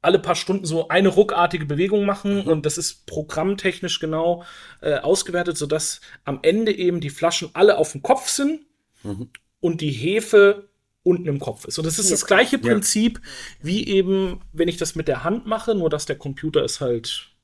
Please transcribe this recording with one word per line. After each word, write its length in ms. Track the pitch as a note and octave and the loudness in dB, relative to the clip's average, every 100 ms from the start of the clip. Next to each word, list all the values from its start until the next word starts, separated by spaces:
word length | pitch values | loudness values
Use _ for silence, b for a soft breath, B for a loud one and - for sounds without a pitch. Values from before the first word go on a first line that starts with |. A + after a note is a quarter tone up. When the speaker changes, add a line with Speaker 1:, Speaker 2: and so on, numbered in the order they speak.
Speaker 1:
alle 160 | - F#3 | 4 2
paar 160 | F3 E3+ | 2 -4
Stunden 280 | - G3 F3 | -2 -4 -2
so 220 | E3 D#3+ | -4 0
eine 200 | F3 G3 | 4 4
ruckartige 560 | F#3 G#3 E3 F3 E3+ | 4 4 4 0 0
Bewegung 400 | D3 D3 F#3+ G#3 | -4 -2 0 2
machen 380 | G3+ G3 G3+ G3+ | 0 -2 -2 -2
Speaker 2:
Mhm. 40 | F#3 | 0
Speaker 1:
und 180 | D#3 D3 | 0 0
das 120 | E3 | -4
ist 280 | - - - | -6 -8 -10
programmtechnisch 920 | D#3+ D3+ - F3+ G3 G3 F3+ F3 - | -8 -6 -2 -2 0 -2 -4 -6 -4
genau, 460 | D#3 D#3+ E3 E3+ F3 B B B | -4 -2 0 -2 -6 B B B
äh, 160 | D3+ C#3+ | -2 -2
ausgewertet, 580 | - F#3+ - F3 F3 D#3 | 2 0 0 -4 -4 -4
sodass 440 | C#3+ D#3 - - B B | -4 -4 -4 -8 B B
am 140 | - C3+ | -8 0
Ende 300 | D#3+ G3+ A3 | 2 2 0
eben 280 | F#3+ F3+ E3+ | 0 0 0
die 100 | C#3+ | -6
Flaschen 400 | D3 E3 - E3 | -2 0 0 -6
alle 240 | D#3+ G3+ E3 | 4 4 6
auf 140 | D#3 | 0
dem 100 | C#3 | -2
Kopf 260 | - C4 - | 0 0 2
sind 320 | - C#4 D#4 _ _ _ _ | -2 -2 -2 _ _ _ _
Speaker 2:
Mhm. 280 | G#2 G2+ B2 - _ _ | -10 -10 -12 -18 _ _
Speaker 1:
und 200 | E3+ E3 | -4 -2
die 100 | D3+ | -4
Hefe 800 | A#2+ D3 G#3 G#3+ G#3 G3+ G3+ - _ _ _ | -2 -2 -2 4 8 8 4 -6 _ _ _
unten 240 | F3+ F3+ F3 | 0 0 0
im 100 | C#3 | -4
Kopf 280 | B2+ G#2+ - | -6 -10 -10
ist. 120 | - | -6
Und 60 | D#3+ | -4
das 140 | D#3+ | 0
ist 100 | G3 | 0
das 120 | D#3+ | 0
Speaker 3:
Ja. 40 | - | 4
Speaker 1:
gleiche 300 | G3 C4 C#4 | 4 4 2
Speaker 2:
Ja. 60 | |
Speaker 1:
Prinzip, 580 | A#3+ G#3+ G3 G#3 A3+ - B B B B | 2 2 2 2 0 -2 B B B B
wie 240 | D3 G3+ - | -4 -2 2
eben, 540 | F#3+ F#3 F#3+ F#3+ F3+ - | 2 2 0 0 -6 -14
wenn 140 | D#3 E3+ | -2 -2
ich 100 | E3+ | 0
das 200 | D#3+ D#3+ | -6 -4
mit 100 | D#3 | -4
der 160 | B2 | -2
Hand 240 | E3+ A3+ G#3+ | -2 -4 -4
mache, 300 | A3 A3+ G#3 | -4 -2 0
nur 120 | E3 | 0
dass 160 | D3+ | -2
der 120 | - C#3+ | -4 -8
Computer 460 | C#3+ C3+ D#3 D3+ | -8 -8 -2 0
ist 160 | C3 - | -2 -4
halt 480 | C3 A#2 A2+ - - _ | -4 -4 -6 -10 -12 _